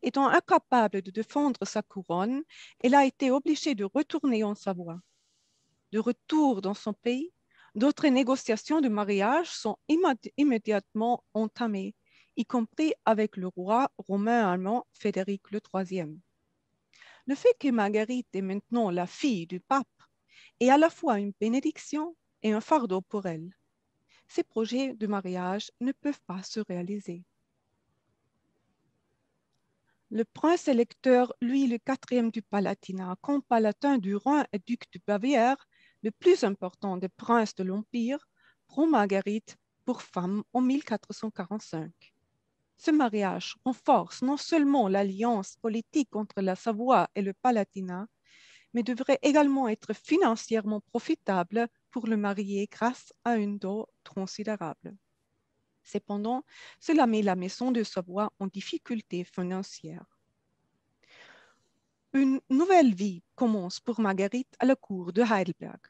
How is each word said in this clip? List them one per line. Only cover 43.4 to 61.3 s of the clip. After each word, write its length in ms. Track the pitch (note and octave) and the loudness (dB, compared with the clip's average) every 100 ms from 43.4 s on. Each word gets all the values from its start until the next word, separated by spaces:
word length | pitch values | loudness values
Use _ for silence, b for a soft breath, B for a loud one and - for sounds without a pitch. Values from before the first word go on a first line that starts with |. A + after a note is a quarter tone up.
| - - | -8 -6
renforce 580 | - B3 - B3+ F3 - | -6 -4 4 4 4 -4
non 160 | B3+ C#4+ | -2 -2
seulement 500 | - E4 C#4+ C#4 G#3 | 0 2 4 4 4
l'alliance 680 | F#3+ G3+ F#3+ A#3 A3+ G3 - | 2 0 0 0 0 -2 -6
politique 560 | G3+ A3 - D#4+ C4 G#3 | -4 -4 -2 -2 -2 -4
entre 240 | G#3 - | -6 -2
la 160 | F#3+ F#3 | -2 -2
Savoie 540 | - G#3 A#3+ A#3 F3 | -4 -2 4 4 4
et 60 | - | -2
le 140 | G3 | -6
Palatinat, 760 | G3 B3+ A#3 G3 - F#3 F3+ G#3 _ b b b b b | -2 0 2 0 -6 -8 -8 -12 _ b b b b b
mais 100 | A#3 | -4
devrait 360 | A3+ A#3+ C4 C4+ | -4 -4 0 2
également 480 | D4 C#4+ C#4+ C4+ B3+ | 4 4 4 4 0
être 240 | A3 - | -2 -6
financièrement 880 | G#3+ - D#4+ F4 A3 - A3+ G#3 G#3+ | -10 0 4 4 2 -2 -2 -2 -6
profitable 880 | - A#3+ - D#4+ - F#3+ F3 G#3+ A#3 _ _ | -6 -8 -4 -6 0 -2 0 -2 -4 _ _
pour 160 | B3+ A3+ | -8 -2
le 100 | A3 | -2
marié 520 | G3+ G3 G3+ G3+ G#3 | -2 -4 -4 -4 -6
grâce 400 | - A3+ B3+ - - | -2 -4 -4 -16 -10
à 120 | - A#3 | -2 -2
une 220 | G#3 G3+ | -2 -4
dot 280 | F#3+ G#3 - _ - | -6 -8 -10 _ -14
considérable. 840 | - F#3+ - G#3+ G#3+ E3 - E3 G3+ _ _ _ _ _ _ _ _ | -10 -10 -8 -8 -6 -8 -12 -16 -20 _ _ _ _ _ _ _ _
Cependant, 600 | _ G#3 _ G3+ G#3+ B3+ - B B B | _ -10 _ -8 -4 -6 -8 B B B
cela 280 | - D#4 B3 | 0 2 4
met 140 | A3 | 2
la 160 | G3+ F#3 | 2 0
maison 340 | F3+ - B3 | -4 -4 -2
de 120 | A#3+ | 0
Savoie 500 | G#3+ - F3+ F#3 G#3 _ | -2 -6 -6 -4 -6 _
en 80 | G3 | -10
difficulté 800 | G3 - E4 - A#3 - F3 | -8 -10 -10 -6 -8 -6 -10
financière. 840 | F3+ - F3+ F#3 G3 - D#3+ E3 - _ _ _ _ _ _ _ _ _ b b b | -8 -8 -6 -6 -8 -14 -16 -18 -20 _ _ _ _ _ _ _ _ _ b b b